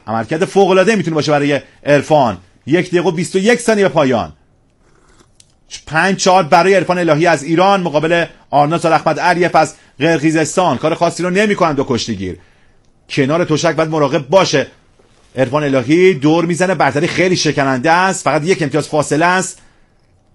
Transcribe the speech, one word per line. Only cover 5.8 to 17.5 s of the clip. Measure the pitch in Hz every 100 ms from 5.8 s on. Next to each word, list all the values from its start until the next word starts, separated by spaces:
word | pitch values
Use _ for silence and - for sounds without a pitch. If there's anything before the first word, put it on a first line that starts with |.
| -
پنج | 156 185 190
چهار | 190 185
برای | 156 175 185
عرفان | 196 170 180
الهی | 170 147 170
از | 156
ایران | 143 165 190 196
مقابل | 175 147 160 170 160 - _
آرنازاد | 139 147 165 165
احمد | 156 165 147
علیف | 160 175 175 170
از | 151 - _ -
قرقیزستان. | 151 160 156 160 151 - 180 123
کار | 151
خاصی | 160 170 160
رو | 180
نمی‌کنن | 180 214 202 170
دو | 139 165
کشتیگیر. | 117 - 98 95 85 _ _ _ _ _ _ -
کنار | - 135 165
تشک | 160 151 165 151
باید | 160
مراقب | 160 143 156 131
باشه. | 190 175 143 120 - _ _ _ _ _ -
عرفان | 127 147
الهی | 147 135 117 165 185
دور | 160 143 165
می‌زنه، | 165 165 180
برتری | 170 147 139 165
خیلی | 131 185 175
شکننده | 156